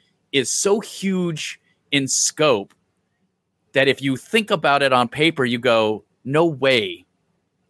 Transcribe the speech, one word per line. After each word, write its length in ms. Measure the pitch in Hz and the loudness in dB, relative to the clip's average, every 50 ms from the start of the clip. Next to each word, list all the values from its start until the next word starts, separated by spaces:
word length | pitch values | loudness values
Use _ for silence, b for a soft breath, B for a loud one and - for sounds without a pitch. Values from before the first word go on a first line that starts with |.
| _ _ _ _ _ _ - | _ _ _ _ _ _ -2
is 180 | 139 123 - | -2 -2 -2
so 300 | - - - 202 202 226 | -4 -2 0 0 0 0
huge 800 | 196 - - - 185 196 190 185 180 170 160 147 - - - - _ _ _ _ _ - | -2 -8 -12 -6 -4 -4 -2 -2 -2 -4 -6 -8 -10 -12 -14 -16 _ _ _ _ _ -4
in 180 | - 143 135 127 | -4 -4 -2 -2
scope 640 | - - - - - - 151 151 127 101 98 - _ _ _ _ _ _ _ _ _ _ _ _ _ _ _ _ _ _ _ _ - | -4 -2 -2 -4 -2 0 2 2 2 2 -2 -6 _ _ _ _ _ _ _ _ _ _ _ _ _ _ _ _ _ _ _ _ 0
that 160 | 135 135 139 | 0 2 2
if 140 | 127 - 131 | 2 0 0
you 140 | 139 131 123 | -4 -4 -4
think 320 | - - - 226 214 - | -6 -2 -2 -2 0 0
about 320 | 214 170 156 151 143 143 143 | -2 0 2 2 2 2 2
it 100 | 135 131 | 4 4
on 160 | 123 123 117 | 2 2 0
paper, 360 | - 143 156 160 160 143 131 | 0 0 0 0 2 0 -2
you 140 | 120 120 123 | -2 -2 -2
go, 460 | 117 127 117 113 110 107 107 101 - _ _ _ - | 0 2 2 4 2 0 -2 -4 -8 _ _ _ -10
"No 200 | 123 139 151 170 | -2 0 2 2
way 640 | 170 156 127 127 135 131 120 104 92 87 87 _ _ _ _ _ _ _ _ _ _ _ _ _ _ | 2 0 0 2 2 2 2 2 -2 -8 -12 _ _ _ _ _ _ _ _ _ _ _ _ _ _